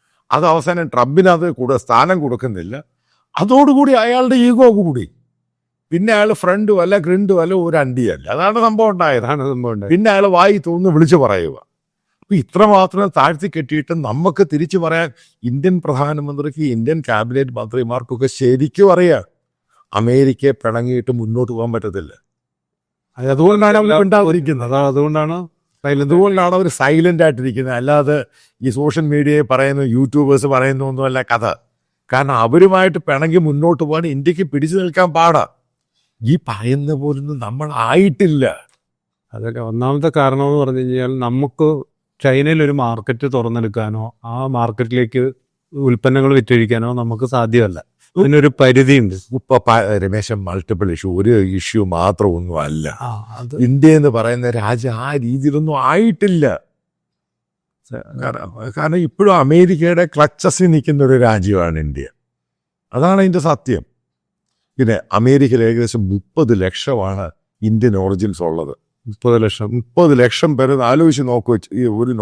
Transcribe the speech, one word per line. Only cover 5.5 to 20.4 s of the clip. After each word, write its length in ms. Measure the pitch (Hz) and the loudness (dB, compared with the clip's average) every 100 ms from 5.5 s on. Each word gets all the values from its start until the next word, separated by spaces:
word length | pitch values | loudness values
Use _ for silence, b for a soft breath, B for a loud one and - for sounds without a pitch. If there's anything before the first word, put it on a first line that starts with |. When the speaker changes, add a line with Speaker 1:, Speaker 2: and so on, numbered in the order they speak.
| _ _ _ _ | _ _ _ _
Speaker 1:
പിന്നെ 200 | 170 214 208 | -2 2 2
അയാൾ 140 | 208 156 | 2 0
ഫ്രണ്ടും 400 | 180 196 214 196 | 0 0 2 2
അല്ല, 120 | 170 202 | 2 0
ഗ്രിണ്ടും 340 | 160 185 196 185 | 0 0 2 0
അല്ല, 120 | 165 190 170 | 0 0 0
ഒരു 100 | 156 | 0
അണ്ടിയല്ല. 440 | 135 127 110 73 71 | 0 -2 -2 -4 -6
അതാണ് 280 | 135 190 226 | -2 -2 0
സംഭവം 260 | 226 214 220 | 0 2 0
ഉണ്ടായത്. 340 | 180 160 127 120 | 0 0 0 -2
Speaker 2:
അതാണ് 180 | 147 135 | -2 -4
സംഭവം 200 | 127 120 | -4 -4
ഉണ്ടായത്. 180 | 107 101 | -6 0
Speaker 1:
പിന്നെ 160 | 175 220 | 2 4
അയാൾ 160 | 196 202 | 4 4
വായി 320 | 175 196 208 170 | 4 4 2 -2
തോന്നുന്നു 240 | 175 185 156 | -2 2 4
വിളിച്ചു 200 | 160 160 | 4 4
പറയുക. 380 | 120 95 80 65 _ _ _ _ _ _ | 2 0 -4 -8 _ _ _ _ _ _
അപ്പൊ 140 | - | -4
ഇത്രമാത്രം 800 | 190 - 180 214 196 185 185 202 151 | -4 -2 2 4 4 2 0 -2 2
താഴ്ത്തി 320 | 143 151 180 165 | 0 0 -6 -8
കെട്ടിയിട്ട് 380 | 131 151 - 165 127 | -6 -6 -4 -6 -4
നമുക്ക് 380 | 127 180 156 175 | -2 0 0 0
തിരിച്ചു 260 | 151 165 185 | -2 -2 -2
പറയാൻ 340 | 160 165 165 b b _ | -2 -2 -4 b b _
ഇന്ത്യൻ 380 | 120 135 180 180 | -6 -2 0 0
പ്രധാനമന്ത്രിക്ക്, 760 | 151 131 143 151 147 143 147 156 | -2 -2 -2 -4 -6 -8 -8 -4
ഇന്ത്യൻ 400 | 147 113 117 160 | -4 -2 -2 -4
ക്യാബിനറ്റ് 500 | 131 110 117 131 135 | -2 -2 -2 -4 -4
മന്ത്രിമാർക്കൊക്കെ 760 | 117 110 127 117 127 123 117 131 | -6 -6 -6 -4 -6 -8 -4 -4
ശരിക്കും 680 | - 127 127 147 - 196 | 0 0 2 0 2 4
അറിയാം 320 | 180 180 127 - _ _ _ _ _ _ | 4 2 0 -4 _ _ _ _ _ _
അമേരിക്കയെ 580 | 101 117 131 135 - | -2 0 2 2 0